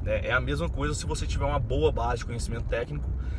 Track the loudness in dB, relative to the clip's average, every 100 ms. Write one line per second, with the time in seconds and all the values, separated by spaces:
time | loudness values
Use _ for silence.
0 | 0 0 2 2 2 0 0 0 0 0
1 | -2 -2 0 0 2 2 2 4 4 4
2 | 0 0 -2 -4 -2 -2 0 -2 -2 -4
3 | -2 -2 -2